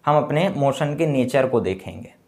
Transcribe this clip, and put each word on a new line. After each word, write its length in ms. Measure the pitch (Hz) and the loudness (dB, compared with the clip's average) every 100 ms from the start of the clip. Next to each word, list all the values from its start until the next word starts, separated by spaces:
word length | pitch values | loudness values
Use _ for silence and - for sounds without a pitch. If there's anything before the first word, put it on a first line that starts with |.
| - | 4
हम 120 | 151 | 2
अपने 300 | 143 147 190 | 2 0 0
मोशन 460 | 170 139 131 147 147 | 2 0 0 -4 0
के 100 | 165 | 0
नेचर 400 | 139 123 135 131 | 2 2 2 2
को 120 | 120 | 0
देखेंगे, 520 | 98 95 - 95 - _ | 0 -4 -8 -14 -18 _